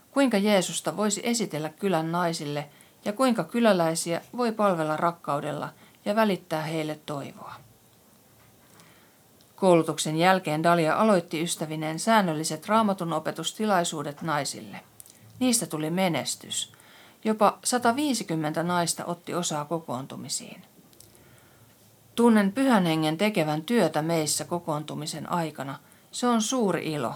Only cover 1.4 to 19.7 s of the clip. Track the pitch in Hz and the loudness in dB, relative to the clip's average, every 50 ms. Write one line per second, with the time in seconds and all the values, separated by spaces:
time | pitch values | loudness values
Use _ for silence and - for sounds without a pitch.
1.4 | 180 160 - 147 156 151 - - 202 196 175 160 160 165 170 175 180 170 165 165 | -2 -4 -4 -6 -6 -8 -6 -4 -2 0 0 0 0 0 -2 0 0 -2 -2 -4
2.4 | 156 147 147 147 147 - - - - - _ _ - 208 208 - 262 254 233 240 | -6 -6 -6 -6 -8 -10 -14 -20 -20 -20 _ _ -8 -6 -2 0 2 2 2 0
3.4 | 160 170 - 240 233 214 196 175 165 160 165 165 - 170 170 165 - - - 240 | -2 -2 0 2 4 4 4 4 2 0 0 -2 -2 -4 -4 -4 -6 -8 -6 -4
4.4 | 247 233 226 220 208 196 180 160 156 151 156 160 175 170 170 - - - 143 147 | -2 -2 0 2 2 2 2 2 0 -2 0 0 0 0 -2 -2 -4 -4 -4 -4
5.4 | 156 151 143 156 143 139 - - - - - _ - 208 208 220 220 208 180 - | -4 -6 -6 -6 -8 -10 -12 -16 -20 -20 -20 _ -6 -2 0 2 2 2 2 -2
6.4 | - - 165 156 156 156 165 160 151 156 151 151 - - 147 139 135 127 - - | -4 -6 -6 -4 -4 -4 -4 -4 -4 -6 -8 -10 -10 -10 -8 -8 -10 -12 -14 -16
7.4 | - - - - - - - _ _ _ _ _ _ _ _ _ _ _ _ _ | -16 -16 -18 -18 -20 -20 -20 _ _ _ _ _ _ _ _ _ _ _ _ _
8.4 | - _ _ _ _ - - - - - - - _ _ _ _ _ _ _ - | -20 _ _ _ _ -20 -20 -20 -20 -20 -20 -20 _ _ _ _ _ _ _ -20
9.4 | - _ _ - 196 185 175 165 160 160 147 - - 156 156 160 170 185 190 185 | -20 _ _ 2 6 6 8 6 6 2 -2 -4 -2 -2 2 4 4 4 4 4
10.4 | 185 151 151 156 160 170 175 170 160 156 - - 214 220 202 175 170 - 170 151 | 2 -2 0 2 4 4 4 4 4 2 2 4 4 4 4 4 2 0 -4 -4
11.4 | 170 165 - - 165 151 156 156 156 156 160 160 - 220 226 220 190 170 156 151 | -4 -4 -4 -6 -6 -6 -6 -6 -6 -6 -6 -4 0 4 4 4 4 2 0 -2
12.4 | 160 - 156 156 - - 214 226 220 202 190 190 175 165 156 160 - 160 147 160 | -2 -4 -6 -6 -2 0 2 2 4 2 0 -2 -2 -2 -4 -4 -4 -4 -6 -6
13.4 | 160 - - - 214 214 196 180 170 - 165 151 147 147 143 - 175 165 147 147 | -6 -6 -6 -4 0 2 2 2 2 0 -2 -6 -6 -8 -8 -6 -4 -2 -2 -2
14.4 | 135 - - - 110 101 95 - - - _ - - - - - - - - - | -2 -4 -8 -10 -12 -16 -16 -18 -18 -20 _ -20 -20 -20 -20 -20 -20 -16 -6 -2
15.4 | 254 254 226 - 170 - - 151 156 156 170 185 190 180 156 127 117 - - - | 0 2 2 0 -2 -4 -4 -4 -4 -2 0 0 0 0 0 -2 -2 -4 -8 -8
16.4 | - - - - - - - - - - - - - - - _ - 220 220 214 | -10 -10 -8 -8 -8 -10 -12 -20 -20 -20 -20 -20 -20 -20 -14 _ -2 -2 2 4
17.4 | 208 190 - - - - 247 240 247 233 233 285 302 294 247 220 - - 165 160 | 4 2 2 0 -2 -2 0 2 2 2 2 2 0 0 0 -2 -2 -4 -2 -2
18.4 | 151 151 156 165 160 175 180 175 170 165 - - - - 175 170 - - 143 175 | -2 -2 -2 -2 -2 0 0 0 0 0 -2 -4 -6 -8 -8 -8 -8 -6 -4 -4
19.4 | 175 - 165 147 147 143 | -4 -4 -4 -4 -4 -4